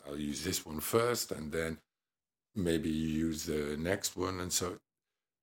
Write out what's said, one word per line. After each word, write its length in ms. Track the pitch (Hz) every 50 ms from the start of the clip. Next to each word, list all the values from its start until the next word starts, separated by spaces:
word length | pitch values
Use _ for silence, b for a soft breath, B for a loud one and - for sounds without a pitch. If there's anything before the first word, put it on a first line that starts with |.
| -
I'll 140 | 71 71 73
use 240 | 76 73 73 - -
this 220 | 92 90 - -
one 140 | 85 76 78
first, 500 | - - - 117 117 120 120 113 - -
and 200 | - 69 78 76 73
then 260 | 82 82 80 80 78 _ _ _ _ _ _ _ _ _ _ _ _ _ _ -
maybe 340 | 107 90 85 82 82 76 80
you 180 | 78 78 80 80 78 78 82 80
use 180 | 80 78 80
the 320 | 82 76 76 73 73 76 76
next 400 | 80 85 98 101 - - - 92
one." 220 | 90 90 95 90
And 100 | 90 87
so 280 | - - 92 90 90 78 _ _ _ _ _ _ _ _ _ _ _ _